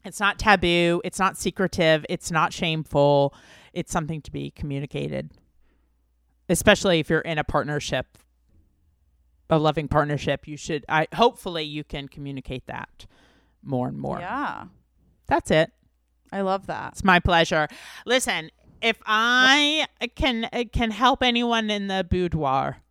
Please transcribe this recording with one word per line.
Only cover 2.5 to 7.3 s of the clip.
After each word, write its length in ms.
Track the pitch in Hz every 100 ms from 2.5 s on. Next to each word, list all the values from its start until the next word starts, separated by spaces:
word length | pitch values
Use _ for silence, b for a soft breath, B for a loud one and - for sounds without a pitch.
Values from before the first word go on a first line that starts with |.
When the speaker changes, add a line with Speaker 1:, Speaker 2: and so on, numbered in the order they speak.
Speaker 1:
shameful. 840 | - 175 160 151 147 143 143 139 B B B B
It's 200 | 180 160
something 300 | 180 151 160
to 80 | -
be 200 | 143 143
communicated, 800 | - 151 139 147 147 143 151 151 _ _ _ _ _ _ _ _ _ _ _ -
especially 520 | 170 214 202 202 165
if 100 | 143
you're 100 | 160
in 180 | -